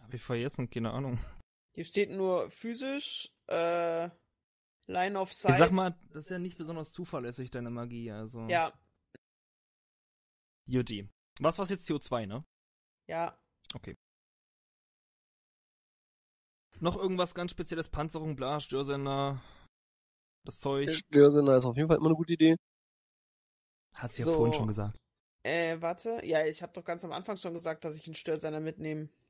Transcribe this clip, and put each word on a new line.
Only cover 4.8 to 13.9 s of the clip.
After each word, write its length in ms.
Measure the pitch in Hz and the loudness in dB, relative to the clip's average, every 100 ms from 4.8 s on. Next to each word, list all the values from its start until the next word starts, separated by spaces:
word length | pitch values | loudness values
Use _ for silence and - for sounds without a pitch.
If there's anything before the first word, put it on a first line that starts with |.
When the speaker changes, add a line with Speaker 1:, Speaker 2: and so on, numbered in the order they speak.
| - | -6
Speaker 2:
Line 320 | 185 190 196 | 0 0 0
of 120 | 185 | -2
Speaker 1:
Ich 60 | - | 2
sag 160 | 196 165 | 6 8
Speaker 2:
Sight. 140 | 170 | 8
Speaker 1:
mal, 200 | 185 185 175 - | 6 2 -2 -12
das 140 | 151 151 | -14 -10
ist 60 | |
ja 80 | 180 | -6
nicht 180 | 180 175 | -8 -8
besonders 340 | 160 165 151 | -8 -8 -8
zuverlässig, 600 | - 175 151 120 123 127 | -10 -8 -6 -6 -8 -8
deine 180 | 127 120 | -8 -6
Magie, 420 | 120 120 120 117 | -6 -8 -8 -8
also. 360 | 104 110 117 113 | -10 -10 -8 0
Speaker 2:
Ja. 260 | 170 165 - _ _ _ - _ _ _ _ _ _ _ _ _ _ _ _ _ _ - | 2 0 -4 _ _ _ -20 _ _ _ _ _ _ _ _ _ _ _ _ _ _ -2
Speaker 1:
Juti. 420 | 127 123 104 98 _ _ - | 0 0 -6 -10 _ _ 0
Was 180 | 151 165 | 0 0
war's 120 | 185 | -4
jetzt? 160 | 196 - | -4 -2
C 80 | |
O 60 | 147 | -4
zwei, 260 | - 120 101 | -2 -4 -4
ne? 180 | 117 - _ _ _ _ _ - | -8 -12 _ _ _ _ _ -8
Speaker 2:
Ja. 320 | 165 170 - _ _ - | -4 -4 -6 _ _ -14
Speaker 1:
Okay. 220 | - - | -12 -12